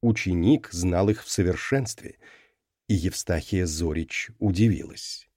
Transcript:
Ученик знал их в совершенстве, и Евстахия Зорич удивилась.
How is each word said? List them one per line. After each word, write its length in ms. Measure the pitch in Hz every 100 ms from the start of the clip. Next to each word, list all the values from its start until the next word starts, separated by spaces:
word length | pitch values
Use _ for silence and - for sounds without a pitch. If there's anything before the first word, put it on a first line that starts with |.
Ученик 680 | 120 107 - 90 87 147 -
знал 360 | 87 90 87 101
их 160 | 107
в 60 | -
совершенстве, 880 | - 90 - - 135 120 - - - - - _ _ _ _ _
и 60 |
Евстахия 720 | 101 87 - - 85 - 98 90
Зорич 640 | 78 85 78 80 - - -
удивилась. 880 | 107 90 113 95 - - - - _